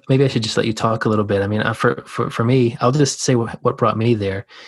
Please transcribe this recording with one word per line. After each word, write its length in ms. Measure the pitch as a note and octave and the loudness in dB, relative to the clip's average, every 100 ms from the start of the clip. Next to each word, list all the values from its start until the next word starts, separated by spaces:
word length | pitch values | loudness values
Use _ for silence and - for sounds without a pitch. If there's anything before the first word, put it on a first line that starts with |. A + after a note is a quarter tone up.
| - | 0
maybe 140 | C3+ | 2
I 40 | C#3 | 2
should 160 | C3 | 0
just 140 | A2 - | -2 -2
let 80 | A2+ | -2
you 60 | |
talk 320 | A2 A#2 A2 A#2 | 0 -2 0 0
a 40 | |
little 160 | G#2+ G#2 | 0 0
bit. 160 | G2+ | 0
I 60 | G2 | 0
mean, 140 | G#2+ | -2
uh, 120 | G#2+ | -2
for, 300 | A#2 B2 - - | 0 0 -2 -8
for, 240 | - - | -6 -6
for 140 | - | -2
me, 340 | A#2 C3 A#2+ A#2 | 2 4 2 2
I'll 100 | B2 | 0
just 300 | C#3+ C#3 - | 2 0 0
say 120 | - | 0
wh-, 300 | B2 A2+ - | 0 0 -4
what 140 | A#2+ A#2+ | -4 0
brought 200 | A#2 G#2+ | 0 0
me 160 | A2+ A2+ | 0 0
there. 300 | G2 F#2+ - - | 0 -6 -10 -20